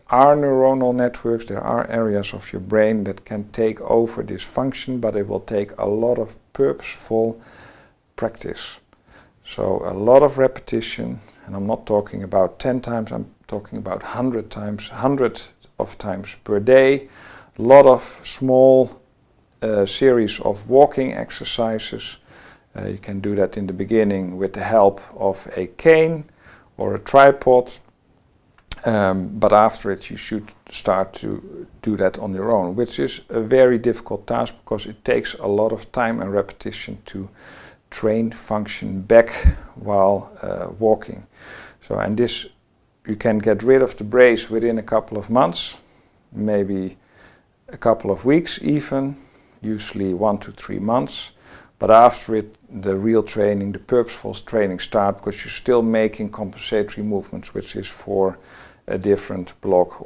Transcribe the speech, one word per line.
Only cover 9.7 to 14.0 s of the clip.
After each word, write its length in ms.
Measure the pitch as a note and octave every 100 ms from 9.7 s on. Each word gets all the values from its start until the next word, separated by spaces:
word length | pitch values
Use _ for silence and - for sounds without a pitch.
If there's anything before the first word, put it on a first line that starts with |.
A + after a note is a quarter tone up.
| F#2+
a 100 | F#2
lot 280 | F#2+ G#2+ C3
of 160 | C#3+ C3+
repetition, 800 | C3 - - A#2 A2+ - A#2+ B2 - _ -
and 100 | G2
I'm 100 | G2
not 200 | A2 -
talking 360 | G#2 G#2 G2+
about 380 | F#2+ G2 F#2 -
ten 200 | C3+ B2+
times, 300 | A#2+ A#2 A2
I'm 160 | A#2+ A2 _ -
talking 300 | G#2+ - A2
about 240 | F#2+ F#2+